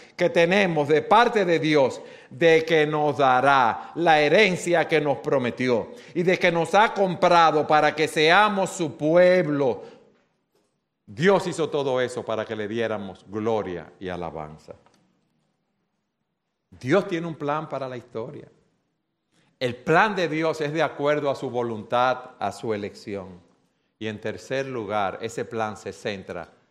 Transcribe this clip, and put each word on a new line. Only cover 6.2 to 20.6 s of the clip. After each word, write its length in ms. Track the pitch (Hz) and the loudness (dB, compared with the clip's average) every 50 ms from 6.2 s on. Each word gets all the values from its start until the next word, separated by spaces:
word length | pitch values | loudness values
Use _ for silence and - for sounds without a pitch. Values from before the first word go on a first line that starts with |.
| 170 | 0
de 140 | 180 180 | 0 0
que 140 | - 180 180 | 2 2 0
nos 240 | 165 170 160 - - | 0 0 -2 2 4
ha 180 | 196 226 226 - | 4 4 4 2
comprado 720 | 208 196 185 165 - 185 175 175 170 165 156 151 151 143 | 0 -2 -2 0 2 2 4 6 6 6 6 4 2 2
para 300 | - 156 151 151 151 147 | 4 4 4 4 4 2
que 120 | 160 156 | 0 -2
seamos 640 | 147 - 160 151 160 175 196 214 214 202 196 190 - | -2 0 2 4 6 6 6 4 4 2 -2 -4 -4
su 280 | - - 165 143 - | -4 -6 -6 -6 -6
pueblo. 840 | - 147 156 165 180 180 180 180 185 170 151 147 143 139 123 104 - - - - - _ _ _ _ _ _ _ _ _ _ _ _ _ _ _ _ _ _ _ _ _ | -4 0 2 4 6 6 6 6 4 2 0 0 0 0 -2 -2 -4 -8 -20 -20 -20 _ _ _ _ _ _ _ _ _ _ _ _ _ _ _ _ _ _ _ _ _
Dios 420 | - 101 104 165 196 196 170 190 | -16 -6 0 2 4 4 4 2
hizo 220 | 180 156 165 151 135 | -2 -4 -4 -4 -2
todo 320 | - 147 139 135 127 127 | -2 -2 -2 -2 -2 -2
eso 220 | 127 120 - 120 101 | -2 -4 -4 -8 -6
para 220 | - 110 110 107 | -4 -4 -4 -4
que 100 | - 110 | -6 -6
le 120 | 107 104 | -6 -6
diéramos 580 | 101 113 117 113 110 110 101 101 95 90 - _ 98 | -6 -4 -4 -2 -2 -4 -6 -8 -10 -14 -18 _ -10
gloria 600 | 98 110 107 117 113 107 95 92 87 82 80 80 - | -8 -6 -2 -2 -2 -2 -4 -6 -8 -10 -12 -16 -16
y 120 | - 98 90 | -12 -10 -10
alabanza. 680 | 90 87 87 80 73 80 76 76 78 76 _ - 82 _ _ _ _ _ _ _ _ _ _ _ _ _ _ _ _ _ _ _ _ _ _ _ _ _ _ _ _ _ _ _ _ _ _ _ _ _ _ _ | -8 -8 -8 -10 -10 -10 -12 -14 -16 -20 _ -20 -20 _ _ _ _ _ _ _ _ _ _ _ _ _ _ _ _ _ _ _ _ _ _ _ _ _ _ _ _ _ _ _ _ _ _ _ _ _ _ _
Dios 380 | - - - 127 160 202 190 | -20 -10 -4 0 0 0 0
tiene 180 | 202 170 165 170 | -2 -6 -6 -8
un 100 | 170 151 | -8 -10
plan 340 | - 151 143 147 156 156 151 | -8 -6 -4 -4 -4 -6 -8
para 180 | 139 135 135 | -8 -10 -8
la 80 | 127 123 | -10 -12
historia. 520 | 120 117 _ - 113 113 156 147 113 - - _ _ _ _ _ _ _ _ _ _ _ _ _ _ _ _ _ _ _ _ _ | -14 -14 _ -12 -12 -10 -12 -14 -18 -20 -20 _ _ _ _ _ _ _ _ _ _ _ _ _ _ _ _ _ _ _ _ _
El 180 | - 131 123 120 | -6 -6 -6 -6
plan 380 | - - 170 160 175 214 220 196 | -4 0 2 4 4 4 2 0
de 100 | 185 175 | -2 -4
Dios 320 | 156 156 160 160 160 151 | -4 -2 -2 -2 -2 -4
es 140 | - | -4